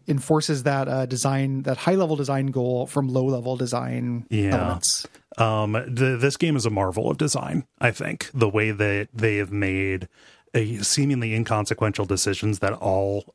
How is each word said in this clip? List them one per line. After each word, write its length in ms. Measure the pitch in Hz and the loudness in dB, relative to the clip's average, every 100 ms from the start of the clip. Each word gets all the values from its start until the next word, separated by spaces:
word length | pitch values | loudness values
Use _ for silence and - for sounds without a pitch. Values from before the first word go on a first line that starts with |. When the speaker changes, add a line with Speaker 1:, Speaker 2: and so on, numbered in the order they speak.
Speaker 1:
<laughs> 60 | - | -2
Speaker 2:
enforces 560 | 139 - 156 151 143 | -2 2 0 2 0
that, 240 | 135 139 131 | 0 0 0
uh, 180 | 131 123 | -2 -2
design, 560 | 127 139 135 135 135 | 0 0 2 0 -2
that 140 | 135 131 | -2 0
high-level 400 | - 190 165 147 | 2 2 2 0
design 300 | 139 135 139 | 0 0 0
goal 380 | 131 123 123 139 | 0 0 0 -2
from 220 | 143 131 | -2 0
low-level 480 | 131 131 127 123 127 | 2 2 0 -2 -4
design 680 | 123 120 123 123 120 120 - | -2 -2 -2 -4 -4 -6 -2
Speaker 1:
Yeah. 260 | 107 98 90 | 0 2 2
Speaker 2:
elements. 480 | 90 87 - - - - _ - | 0 0 0 -2 -6 -16 _ 0
Speaker 1:
Um, 340 | 113 110 107 | 2 2 0
the, 460 | 113 123 123 131 123 | -2 -2 0 0 2
this 160 | 139 - | 0 2
game 200 | 170 143 | 0 2
is 100 | 110 | 2
a 40 | |
marvel 380 | 101 95 92 - | 2 0 0 -2
of 80 | - | 0
design, 480 | 151 127 - 139 - - | 0 -2 -2 -4 -6 -2
I 120 | 117 | -2
think. 380 | - - - - | -2 -6 -6 -6
The 140 | 131 110 | 2 2
way 240 | 107 110 | 4 0
that 360 | 104 104 101 107 | 0 0 0 -4
they 220 | 117 110 104 | 0 0 2
have 160 | 95 | -2
made 560 | 101 95 95 95 95 90 _ - - _ | -2 0 0 0 -2 -6 _ -20 -20 _
a 240 | 120 110 110 | -2 -2 -2
seemingly 560 | 101 - 143 127 113 | 0 2 2 2 0
inconsequential 680 | 110 113 110 101 - 107 104 | 0 2 0 0 0 0 0
decisions 540 | 95 95 101 98 107 98 | 0 0 0 0 0 0
that 140 | 98 | -2
all, 580 | 110 98 95 98 101 - | 0 0 2 0 -2 -6